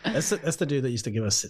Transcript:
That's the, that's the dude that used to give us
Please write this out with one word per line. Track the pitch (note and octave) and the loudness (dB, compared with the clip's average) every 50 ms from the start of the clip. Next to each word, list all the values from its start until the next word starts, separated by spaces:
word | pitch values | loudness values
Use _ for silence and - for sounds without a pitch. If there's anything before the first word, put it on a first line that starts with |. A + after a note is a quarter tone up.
| - | -2
That's | - A3+ C#3 - - | 0 0 0 0 0
the, | G#3+ | 0
that's | - - E3 D#3+ | 0 0 -2 -2
the | - E3+ | 0 0
dude | C#3+ C#3+ C#3 B2+ | 0 0 0 0
that | B2+ | 0
used | A#2+ A2 - | -2 -2 -2
to | A#2+ | -2
give | G#2 A2 A2 | -2 0 2
us | G#2 G2+ - - | 2 2 0 0